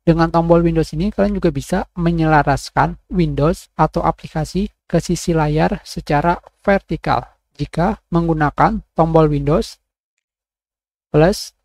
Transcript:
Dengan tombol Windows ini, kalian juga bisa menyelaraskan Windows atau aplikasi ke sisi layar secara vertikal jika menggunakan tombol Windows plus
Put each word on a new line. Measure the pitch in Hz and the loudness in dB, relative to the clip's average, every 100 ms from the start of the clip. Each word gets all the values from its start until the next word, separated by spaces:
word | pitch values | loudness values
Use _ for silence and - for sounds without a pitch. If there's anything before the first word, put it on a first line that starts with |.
Dengan | - 160 165 | 2 2 2
tombol | 170 165 170 | 2 2 2
Windows | 170 165 156 151 | 2 0 -2 -2
ini, | 196 | -4
kalian | - 202 202 | 0 -2 0
juga | 175 | -2
bisa | 139 - 180 233 - | -2 -4 -6 -6 -2
menyelaraskan | 170 170 156 156 147 135 - - 147 170 _ | -2 2 2 2 2 -2 -2 -2 -2 -4 _
Windows | 202 160 139 147 190 - - | -2 -2 0 0 -2 -10 -2
atau | 156 - | 0 0
aplikasi | 160 - - 160 156 180 208 _ _ | -4 -4 -8 -8 -6 -4 -6 _ _
ke | 170 | -4
sisi | - 170 - 160 | -2 -6 -2 0
layar | 151 151 180 196 | 0 0 0 -2
secara | - - - 147 165 180 - _ | -10 -14 -2 0 0 -2 -8 _
vertikal | - 196 _ 165 - 123 127 _ _ _ | -2 -2 _ -8 -4 -4 -4 _ _ _
jika | 135 - 180 214 _ | -8 -2 -2 -2 _
menggunakan | 170 170 160 147 - 151 220 - - | -2 0 0 0 2 0 0 -8 -2
tombol | 165 160 156 | 2 4 2
Windows | 143 143 165 226 - _ _ _ _ _ _ _ _ _ _ _ _ _ | 2 0 -2 -2 -12 _ _ _ _ _ _ _ _ _ _ _ _ _
plus | 151 160 214 - _ | 2 2 2 -8 _